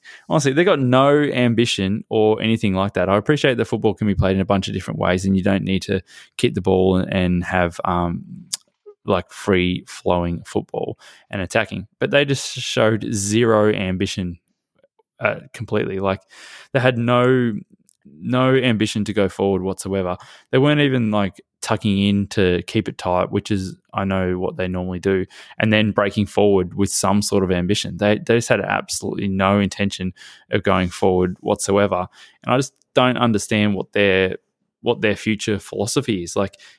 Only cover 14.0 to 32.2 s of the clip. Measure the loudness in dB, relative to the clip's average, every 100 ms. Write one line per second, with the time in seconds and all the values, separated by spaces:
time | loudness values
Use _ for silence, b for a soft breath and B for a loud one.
14 | -4 -4 -6 -8 _ _ _ _ _ _
15 | _ -4 -4 -4 -10 -14 -4 -4 -2 -2
16 | -2 -2 _ B B B B 0 0 0
17 | 2 2 4 2 2 -2 -10 _ _ _
18 | -20 -12 -4 0 2 4 2 2 0 -2
19 | -2 0 0 0 0 0 -2 -6 -4 -4
20 | -2 -6 B B B 2 4 4 2 2
21 | 0 0 0 -4 -20 -12 -4 -2 0 2
22 | 2 2 0 2 2 2 -2 -4 -4 -4
23 | -2 0 0 -2 -2 -4 -4 -12 _ -4
24 | -2 0 -2 -2 -4 -4 -4 -4 -6 -4
25 | 0 0 -2 B B B 2 2 2 2
26 | 0 0 -2 2 4 4 2 -2 -2 0
27 | 0 0 0 0 0 0 0 -2 -4 -2
28 | 0 0 2 0 2 -2 0 -4 -4 -8
29 | -6 -4 -4 0 2 4 2 -2 -4 -4
30 | -8 -10 B B B -2 2 2 0 0
31 | 2 2 0 -2 -4 -2 2 2 2 0
32 | -6 B